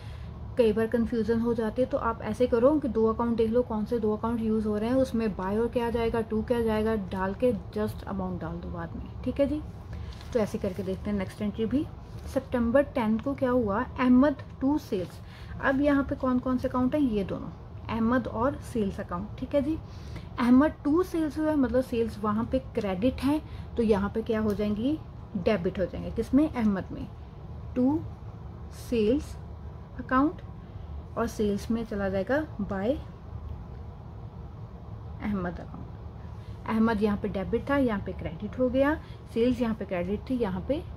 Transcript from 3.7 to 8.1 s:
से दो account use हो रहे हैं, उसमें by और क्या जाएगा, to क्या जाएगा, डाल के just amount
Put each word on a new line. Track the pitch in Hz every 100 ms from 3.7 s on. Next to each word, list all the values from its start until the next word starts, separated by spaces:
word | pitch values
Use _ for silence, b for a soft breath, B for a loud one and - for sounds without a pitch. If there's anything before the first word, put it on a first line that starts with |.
| 220 208
से | 240
दो | 214 214
account | 226 233
use | 220 220 214
हो | 208
रहे | 220
हैं, | 262
उसमें | 254 226 226 175
by | 185 208
और | 240
क्या | 240 233
जाएगा, | 233 226 233 220
to | 214 214
क्या | 240
जाएगा, | 226 214 214 220 185
डाल | 190 190 196
के | 254 196 -
just | 208 214 -
amount | -